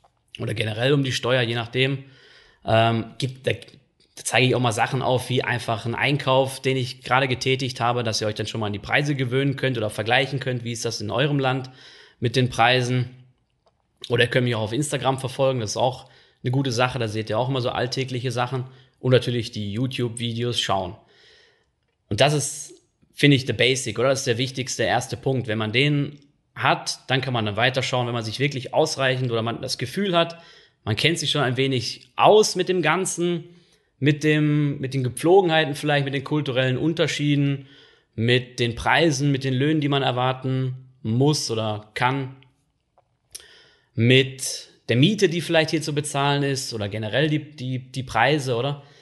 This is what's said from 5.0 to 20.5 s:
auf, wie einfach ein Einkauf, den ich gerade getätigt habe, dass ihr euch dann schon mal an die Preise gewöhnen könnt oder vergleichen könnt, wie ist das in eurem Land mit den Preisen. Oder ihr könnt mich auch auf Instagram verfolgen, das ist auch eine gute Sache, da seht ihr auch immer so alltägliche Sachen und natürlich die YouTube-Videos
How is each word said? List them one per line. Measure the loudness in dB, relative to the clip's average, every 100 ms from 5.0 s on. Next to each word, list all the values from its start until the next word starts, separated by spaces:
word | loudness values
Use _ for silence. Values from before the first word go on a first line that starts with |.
auf, | 0 0 0
wie | -2
einfach | 0 -4 -2 -4
ein | -4
Einkauf, | 0 0 2 2 2 2 -2
den | -2 -2
ich | -4 -8
gerade | 0 0 2
getätigt | -2 -2 -2 -2 -2
habe, | -2 0
dass | -2 -2
ihr | -4
euch | -4
dann | -6
schon | -4
mal | -4
an |
die | -6
Preise | 0 0 2
gewöhnen | 0 0 0 0 0
könnt | -2 -2
oder | -4
vergleichen | -4 2 2 2 -4
könnt, | -4 -4
wie | -6
ist | -6 -6
das | -6
in | -4
eurem | 0 2 2
Land | 0 -2 -6 -16 -20 -20 -20 -4
mit | 0 2
den | 0
Preisen. | 4 4 4 2 0 -2 -8 -20 _ _ _ _ _ _ _ -2
Oder | 2
ihr | 4
könnt | 2
mich | 2
auch | 0
auf | -2
Instagram | -2 -2 -2 -2 -2
verfolgen, | -4 0 0 0
das | -4
ist | 0
auch | -2 -2 -16 -20 _ _
eine | -2
gute | 0 0
Sache, | 0 0 0
da | -4
seht | -4 -2
ihr | -2
auch | 0
immer | -2
so | -2
alltägliche | -2 -4 -4 -4 -4 -4
Sachen | -4 -2 -4 -6 -14 _ _
und | 2
natürlich | 4 4 -4 -4
die | -6 -6
YouTube-Videos | -4 -4 -2 -6 -4 -6 -4 -2